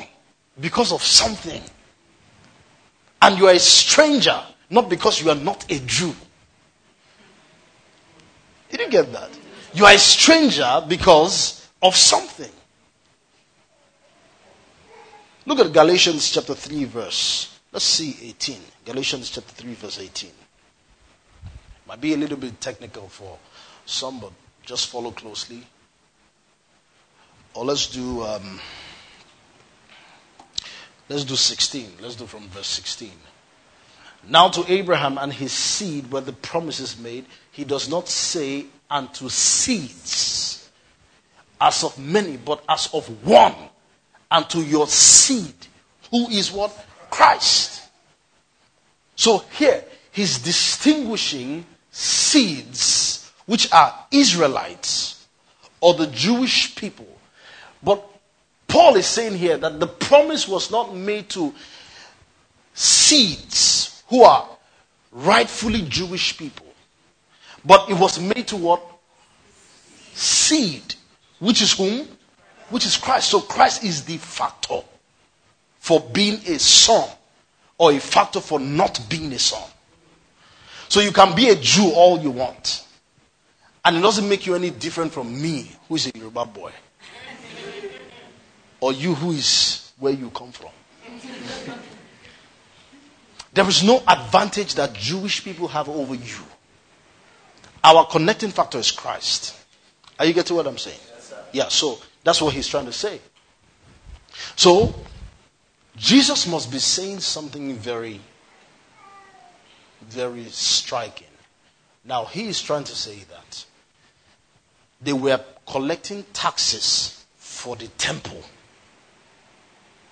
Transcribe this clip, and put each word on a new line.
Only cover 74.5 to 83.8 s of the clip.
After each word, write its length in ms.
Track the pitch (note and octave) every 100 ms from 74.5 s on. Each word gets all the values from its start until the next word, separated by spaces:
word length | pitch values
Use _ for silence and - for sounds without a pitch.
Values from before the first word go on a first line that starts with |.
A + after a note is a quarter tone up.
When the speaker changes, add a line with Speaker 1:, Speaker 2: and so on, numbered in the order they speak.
| - - B2 - _ _ _ _ _ _ _ _ _
Speaker 1:
for 220 | - D#3+
being 400 | D3+ A2+ G#3 G#3+ F3+
a 120 | D3
son, 500 | - - - A3 C3+ - _ _ _ _ _ -
or 160 | E3+
a 60 | C#3+
factor 420 | - F#3+ G3 G3
for 180 | - D3+
not 400 | C3+ D3 D#3+ - A2
being 220 | E3 D#3
a 60 | B2
son. 300 | - A2 F2+ _ _ _ _ _ _ _ _ _ - - -
So 120 | G3+
you 100 | G#3
can 240 | G3 F#3+
be 140 | E3+ B3
a 80 | F#3
Jew 340 | A2+ F#3 G3
all 300 | D#3 F3+ F3
you 100 | D3+
want, 560 | B2 B2+ B2+ - - - _ _ _ _ _ _ _ _ _